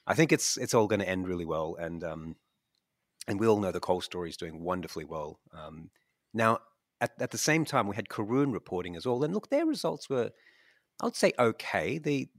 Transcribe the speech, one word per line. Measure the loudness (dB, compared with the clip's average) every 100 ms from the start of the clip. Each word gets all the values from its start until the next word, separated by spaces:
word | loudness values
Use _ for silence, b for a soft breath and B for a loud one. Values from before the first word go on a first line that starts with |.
| 0
I |
think | 4 4
it's, | 4 2 -2
it's | 2
all | 4 4
gonna | 2
end | 2 -2 -2
really | -4 -2
well, | -2 -4 -4
and, | -8 -6
um, | -8 -8 -10 -14 _ _ _ _ _ _ _ -12 -6
and | 2
we | 4
all | 6
know | 2
the | 0
coal | 0 -2
story | -2 -8 -8
is | -8
doing | -12 -6
wonderfully | -4 -4 -4 -10 -8
well. | -8 -8 -12 _
Um, | -16 -14 -14 -18 _ _ _ _
now, | 2 4 2 -2 _ _ -4
at, | -4 -2
at | -6
the | -2
same | 2 2
time, | 2 0 0
we | -2
had | -6
Karoon | -4 0 2 2
reporting | 0 -4 -4 -4 -4
as | 0
well. | 0
And | 0
look, | -2 0
their | 0 0
results | 0 -2 -4 -2
were, | -2 -2 b b b b b b -6
I | -4
would | 2
say, | 2 4
okay. | 2 2 -2 -2 0 -2
The, | -2 -2 -2